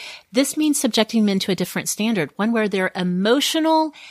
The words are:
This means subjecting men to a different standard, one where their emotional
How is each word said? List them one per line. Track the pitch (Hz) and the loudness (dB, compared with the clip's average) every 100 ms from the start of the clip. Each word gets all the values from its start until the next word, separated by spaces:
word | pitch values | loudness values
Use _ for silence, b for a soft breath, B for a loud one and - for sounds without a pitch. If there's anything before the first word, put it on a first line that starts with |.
| B B B | B B B
This | 226 277 311 | 0 0 0
means | 311 285 | 0 2
subjecting | 254 226 214 226 208 | 0 0 0 2 2
men | 190 | 2
to | - | 0
a | 180 | -2
different | 185 180 160 | -2 -4 -6
standard, | - 220 220 143 - | -4 -2 -2 -4 -2
one | 214 | -2
where | 233 214 | 0 0
their | 196 185 196 | 0 -2 -2
emotional | 180 180 202 269 285 320 320 320 311 B B | -2 0 2 2 2 0 2 2 2 B B